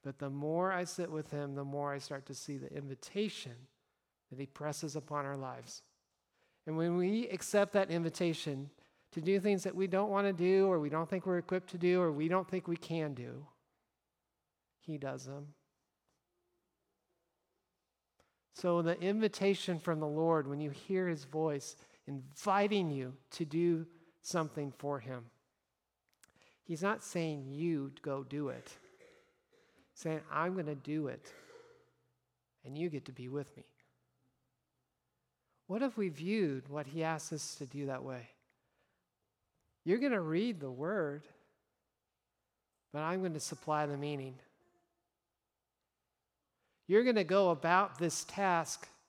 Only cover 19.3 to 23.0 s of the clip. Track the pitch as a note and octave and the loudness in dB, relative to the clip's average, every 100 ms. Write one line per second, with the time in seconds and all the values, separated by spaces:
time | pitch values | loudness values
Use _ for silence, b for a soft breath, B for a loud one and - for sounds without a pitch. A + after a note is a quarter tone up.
19.3 | - G3 F#3+ - E3+ F3+ D#3+ D3+ D3+ E3 | 2 2 2 0 -2 0 0 0 2 4
20.3 | D#3+ C#3 C#3+ D3+ C#3 - F#3+ F3+ D#3+ C#3 | 4 2 -2 -4 -6 -2 0 2 -2 -4
21.3 | D#3 D#3+ C#3+ - - b b - C#3 C3 | 0 0 0 -6 -14 b b -10 -10 -10
22.3 | - G#3 G3 G3+ G#3 E3+ C#3 | -6 2 4 4 4 2 0